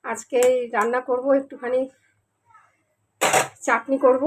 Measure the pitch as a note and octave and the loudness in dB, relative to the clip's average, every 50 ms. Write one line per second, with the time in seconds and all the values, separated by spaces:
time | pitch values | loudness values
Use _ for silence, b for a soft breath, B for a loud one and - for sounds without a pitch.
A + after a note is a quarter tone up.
0 | - B3+ A3+ A3 - _ C#4 A#3+ B3 B3+ B3+ B3+ B3 A#3 A#3+ G#3+ G#3+ A#3 A#3+ B3+ | -8 -8 -10 -10 -8 _ 0 2 2 4 2 0 -2 -2 -2 -2 0 0 -2 -2
1 | B3 - B3 B3 B3+ C#4 C#4 C#4 C#4 - C4+ - B3+ A#3+ B3+ B3+ C4 C4 _ _ | -2 -2 -4 -2 2 2 2 2 0 -4 -14 -10 -6 -2 -2 -2 -2 -4 _ _
2 | _ _ _ _ _ _ _ _ _ _ _ - _ _ _ _ _ _ _ _ | _ _ _ _ _ _ _ _ _ _ _ -20 _ _ _ _ _ _ _ _
3 | _ _ _ _ - - - - - - - _ - - A#3 A#3 - - C4+ C4+ | _ _ _ _ 0 2 2 2 0 0 -8 _ -2 -2 -2 -2 0 -2 -2 2
4 | - B3+ B3+ C4 C4+ | 4 4 4 4 2